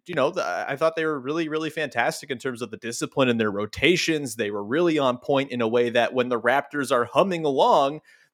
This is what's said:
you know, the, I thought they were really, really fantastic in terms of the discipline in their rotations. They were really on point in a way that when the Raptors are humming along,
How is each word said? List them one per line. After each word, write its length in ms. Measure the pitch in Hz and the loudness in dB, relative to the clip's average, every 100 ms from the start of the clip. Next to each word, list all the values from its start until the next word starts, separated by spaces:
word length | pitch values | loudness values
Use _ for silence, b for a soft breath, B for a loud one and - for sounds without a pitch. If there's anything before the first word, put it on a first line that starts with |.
| - | -6
you 100 | 175 | 0
know, 160 | 143 | 0
the, 120 | 180 | 0
I 320 | 87 90 - 135 | -2 -2 -4 0
thought 220 | 160 165 | 0 0
they 80 | 156 | -2
were 140 | 147 | -2
really, 280 | 127 160 160 | -4 -4 -4
really 220 | 156 160 | -4 -4
fantastic 600 | 160 143 117 139 - 143 | -6 -4 0 -2 -2 -8
in 100 | 123 | -8
terms 220 | 135 120 | -6 -6
of 100 | 113 | -8
the 60 | 107 | -8
discipline 520 | 117 117 147 143 127 | -8 -6 -4 2 2
in 80 | 117 | 2
their 140 | 107 | 0
rotations. 840 | 101 107 - 151 175 - 156 135 113 | -2 -6 0 2 2 0 -2 -4 -4
They 160 | 104 | -4
were 120 | 104 | -4
really 340 | 104 151 175 151 | -2 0 2 2
on 200 | 131 123 | 0 0
point 320 | - 139 139 | 0 0 0
in 100 | 123 | -2
a 60 | 113 | 2
way 240 | 120 120 | 2 2
that 220 | 117 113 | 2 2
when 140 | 127 123 | 2 0
the 140 | 120 | 0
Raptors 500 | 117 135 - 147 131 | 2 2 0 -4 0
are 140 | 127 113 | 0 2
humming 400 | 135 196 170 151 | 2 2 0 0
along, 560 | 135 240 175 139 151 b b b | 2 4 4 2 -2 b b b